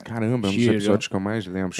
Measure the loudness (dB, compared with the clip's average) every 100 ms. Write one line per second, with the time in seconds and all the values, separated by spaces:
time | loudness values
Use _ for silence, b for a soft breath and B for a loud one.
0 | -10 -4 0 0 0 2 4 4 4 2
1 | 2 -4 -2 -4 -4 -4 -4 0